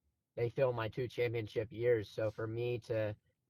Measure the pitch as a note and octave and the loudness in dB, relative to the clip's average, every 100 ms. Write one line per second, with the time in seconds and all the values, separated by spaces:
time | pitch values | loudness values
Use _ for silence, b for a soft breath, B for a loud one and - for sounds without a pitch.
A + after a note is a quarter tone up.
0 | _ _ _ - A#2+ - C3 A#2 A2 - | _ _ _ -2 -2 2 2 2 -2 -2
1 | B2 - A#2+ A#2 G#2+ A#2+ A2 G#2+ A#2+ A#2 | -4 0 0 0 -2 -2 -4 0 4 4
2 | G2 - A2 - A2 A2+ A#2+ B2 - A2+ | 2 -2 -2 -2 -4 -2 -2 -2 -2 -2
3 | G#2+ G#2+ _ _ | -2 -4 _ _